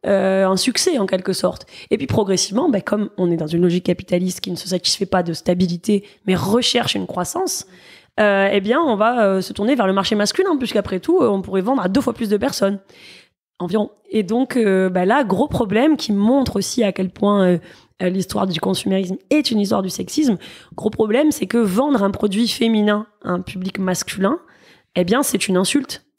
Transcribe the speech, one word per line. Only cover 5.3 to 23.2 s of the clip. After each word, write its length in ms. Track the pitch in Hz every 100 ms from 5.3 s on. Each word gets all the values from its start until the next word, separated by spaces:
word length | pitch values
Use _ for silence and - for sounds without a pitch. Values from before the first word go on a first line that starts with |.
stabilité, 720 | 160 - 180 180 170 - 202 - _ 196
mais 80 |
recherche 640 | 185 131 226 240 240 233 208
une 100 | 180
croissance, 600 | - 180 349 370 - - - - - _ -
euh, 280 | 214 196 196
eh 100 | 202
bien, 200 | 196 262
on 160 | 330 208
va, 280 | 214 247
euh, 160 | 202 190
se 120 | 185
tourner 220 | - 208 269
vers 100 | 190
le 60 |
marché 220 | 196 180 214
masculin, 400 | 208 - 381 302
puisqu'après 400 | 247 214 196 185
tout, 200 | 233 370
euh, 80 | 247
on 120 | 196
pourrait 200 | 185 190
vendre 220 | 185 269
à 60 | 185
deux 120 | 202
fois 140 | 262
plus 140 | 233 220
de 80 | 202
personnes 440 | 185 - 196 196 _ - - - _ _ _ _
environ. 300 | 175 208 202 _ -
Et 140 | 220
donc, 320 | 180 226 254 254
euh, 340 | 214 190 185
ben 140 | 185
là, 180 | 180 262
gros 240 | 233 185 294
problème 500 | - 220 208 294 302
qui 160 | -
montre 440 | 202 208 277 254 202
aussi 260 | 196 -
à 80 | 208
quel 200 | 185 190
point, 340 | - 202 202
euh, 140 | 185 175 - - _ _
euh, 60 | 180
l'histoire 400 | 185 185 208 190
du 100 | 160
consumérisme 600 | 190 185 - 190 185 185 _
est 220 | 302 -
une 80 | 220
histoire 220 | 202 214
du 60 | 190
sexisme. 480 | - 180 - 294 185 - - -
Gros 160 | - 214
problème, 400 | - 214 226 311
c'est 160 | - 190
que 120 | 233
vendre 440 | 214 185 285 262
un 80 | 196
produit 380 | 196 208 196 233
féminin 580 | - 226 220 208 208 220 _